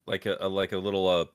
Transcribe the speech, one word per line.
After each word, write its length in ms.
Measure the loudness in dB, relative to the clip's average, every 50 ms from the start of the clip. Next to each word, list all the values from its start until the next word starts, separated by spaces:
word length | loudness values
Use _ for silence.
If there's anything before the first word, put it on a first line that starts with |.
| _
like 200 | -6 -6 -4 -2
a, 120 | -4 -4 -2
a, 80 | -2 -2
like 240 | 0 -2 -2 -2
a 60 | -2 -4
little, 300 | -2 -2 0 2 4 4
uh, 180 | 4 4 2 -2 _